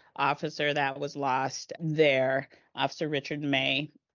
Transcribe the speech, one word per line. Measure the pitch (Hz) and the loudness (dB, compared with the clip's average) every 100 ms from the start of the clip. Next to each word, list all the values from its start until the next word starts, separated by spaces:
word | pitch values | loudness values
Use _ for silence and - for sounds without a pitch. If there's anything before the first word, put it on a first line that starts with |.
| _ - | _ -2
officer | 139 - 156 - 147 | 0 0 -4 -2 0
that | 143 139 135 | 2 0 -2
was | 143 147 | -6 -4
lost | 139 127 135 - - - | 0 0 -2 -6 -12 -6
there, | 165 156 151 131 131 135 139 - _ | -2 4 6 6 2 0 -4 -18 _
Officer | - 135 - 156 | -4 -2 -2 -2
Richard | 147 - 147 | -2 -4 -4
May, | 147 135 135 135 151 _ _ | 0 0 2 -2 -4 _ _